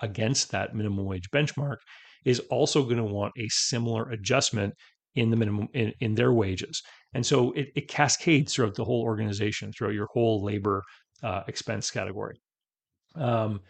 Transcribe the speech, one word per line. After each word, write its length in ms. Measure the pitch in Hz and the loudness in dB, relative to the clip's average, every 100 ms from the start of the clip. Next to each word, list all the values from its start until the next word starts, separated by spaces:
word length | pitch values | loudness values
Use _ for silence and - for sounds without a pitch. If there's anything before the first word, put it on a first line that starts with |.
against 500 | 110 98 110 135 - | -8 -2 0 0 -2
that 240 | 98 101 | -4 -4
minimum 320 | 110 107 98 98 | -4 -2 -2 -4
wage 240 | 92 90 | -6 -2
benchmark 460 | 143 151 - 143 120 - - - - 131 | 0 0 -2 -6 -6 -12 -20 -20 -4 0
is 120 | 120 - | 0 0
also 340 | 127 151 151 | 0 2 2
gonna 180 | 120 120 | 2 0
want 300 | 107 101 107 - | 0 -2 -4 -4
a 100 | 107 | -4
similar 640 | - - 120 117 113 127 | -2 0 0 0 -2 -4
adjustment 640 | 107 98 131 - 107 101 - - _ _ | -6 0 2 2 0 -2 -4 -16 _ _
in 160 | - 113 | 0 2
the 60 | 113 | 4
minimum, 300 | 107 104 110 | 2 0 -2
in, 220 | 139 110 - | -2 -2 -2
in 140 | 113 | -2
their 200 | 107 123 | 2 4
wages. 480 | 120 98 95 - - - - _ | 4 2 -2 -6 -10 -12 -20 _
And 100 | 131 | -4
so 280 | 120 135 123 | 2 2 2
it, 160 | 143 131 | 0 -6
it 140 | 147 - | -6 -4
cascades 640 | - 143 - 170 165 - | 0 2 2 4 4 4
throughout 220 | - 110 | 0 0
the 100 | 101 | 0
whole 180 | 113 120 | 0 0
organization, 720 | 117 107 107 101 107 - 104 | 0 -2 -2 -2 -2 -4 -8
throughout 220 | - 107 | -6 -4
your 140 | 104 101 | -2 -2
whole 320 | 127 113 107 | 2 4 4
labor, 380 | 101 104 101 98 - - _ _ | 0 0 0 0 -2 -16 _ _
uh, 220 | 113 95 - | -6 -6 -6
expense 420 | - - 107 - | -8 -6 -4 -4
category. 460 | 113 98 98 104 - _ _ _ _ _ _ _ 165 | -4 -4 -6 -8 -10 _ _ _ _ _ _ _ -4
Um, 440 | 123 117 110 101 | 0 0 0 -4